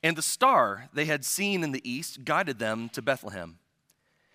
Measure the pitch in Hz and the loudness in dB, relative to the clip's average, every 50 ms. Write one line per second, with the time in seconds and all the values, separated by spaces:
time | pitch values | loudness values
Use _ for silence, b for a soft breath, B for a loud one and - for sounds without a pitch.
0 | - 160 165 151 156 - - - 247 262 262 175 123 104 98 101 123 - - 147 | 2 0 0 0 -2 -4 0 4 6 6 8 6 6 4 2 -6 -10 -6 -2 -2
1 | 151 156 151 143 127 - - - 196 202 202 185 165 151 135 135 _ 123 120 139 | 0 0 0 -2 0 -4 -2 0 0 0 0 0 0 -2 -2 -4 _ -6 -6 -6
2 | 170 - - 135 127 131 151 165 196 160 135 104 117 110 110 113 113 117 - - | -6 -10 -12 -10 -2 0 0 2 2 0 -2 -2 -2 -2 -2 -2 -6 -8 -8 -4
3 | 113 143 135 123 - 104 98 95 85 82 82 _ _ _ _ _ _ _ b b | -2 -2 -2 -2 -4 -12 -10 -10 -10 -12 -14 _ _ _ _ _ _ _ b b
4 | b b b b b b b | b b b b b b b